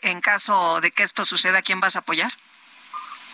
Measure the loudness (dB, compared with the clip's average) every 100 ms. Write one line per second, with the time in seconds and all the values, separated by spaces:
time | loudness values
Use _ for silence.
0 | -2 -2 0 0 2 2 2 2 0 0
1 | -2 0 0 2 2 2 0 0 2 0
2 | 0 -2 -2 -6 _ -20 -20 -20 -18 -16
3 | -16 -18 -8